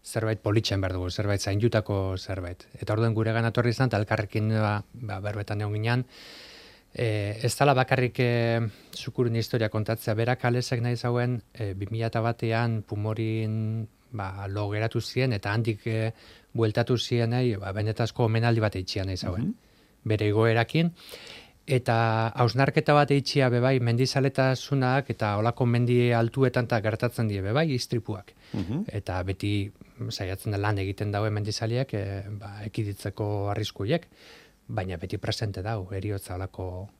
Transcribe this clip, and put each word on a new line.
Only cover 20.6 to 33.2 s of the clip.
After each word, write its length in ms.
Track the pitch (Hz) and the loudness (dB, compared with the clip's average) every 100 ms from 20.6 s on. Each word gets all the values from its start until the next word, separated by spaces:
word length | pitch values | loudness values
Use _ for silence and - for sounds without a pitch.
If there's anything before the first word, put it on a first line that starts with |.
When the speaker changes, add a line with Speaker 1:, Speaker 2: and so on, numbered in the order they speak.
| 117 160 165 165 - - - - - _ - | 2 2 0 -2 -20 -18 -18 -20 -20 _ 0
Speaker 1:
Eta 600 | 131 120 113 113 110 113 - | 0 2 2 4 2 0 2
hausnarketa 580 | 120 117 135 151 151 | 2 4 2 2 4
bat 160 | 147 147 | 4 6
eitxia 360 | 143 135 143 131 | 2 2 2 4
be 120 | 120 | 4
bai, 180 | 127 131 | 4 4
mendizaletasunak 1300 | 117 117 131 139 135 135 131 131 - 139 127 135 - | 2 2 2 2 2 2 2 2 0 2 4 2 0
eta 280 | 113 107 104 | -2 0 2
olako 280 | 113 - 120 | 0 2 2
mendi 460 | 120 123 123 120 | 4 4 4 4
altuetan 560 | 117 117 135 127 127 117 | 4 2 2 2 2 2
ta 140 | 117 | 0
gertatzen 460 | 104 107 123 - 110 | 0 0 -2 0 -2
die 120 | 101 | 0
be 120 | 95 | 0
bai, 180 | 123 165 | 0 0
istripuak. 640 | 123 - 120 - 95 - - - | -2 -2 -4 -4 -8 -10 -20 -8
Speaker 2:
Mhm. 300 | 107 87 139 220 | -6 -4 -4 -4
Speaker 1:
Eta 340 | 107 - 92 | -6 -4 -4
beti 480 | 92 95 101 101 101 - - - 110 | -4 -4 -2 -2 -4 -10 -20 -10 -8
saiatzen 420 | - 92 98 - | -6 -6 -4 -4
da 60 | 98 | 0
lan 200 | 104 101 | 0 0
egiten 340 | 95 98 104 | -2 -4 -2
dauen 220 | 101 107 | 0 0
mendizaleak, 600 | 107 101 104 110 120 135 | -2 -4 -4 -2 -2 -2
eh, 300 | 107 98 98 101 | -4 -4 -6 -8
ba, 340 | 104 104 104 107 | -12 -12 -12 -8
ekiditzeko 840 | - 104 101 104 - | -4 -4 -4 -8 -4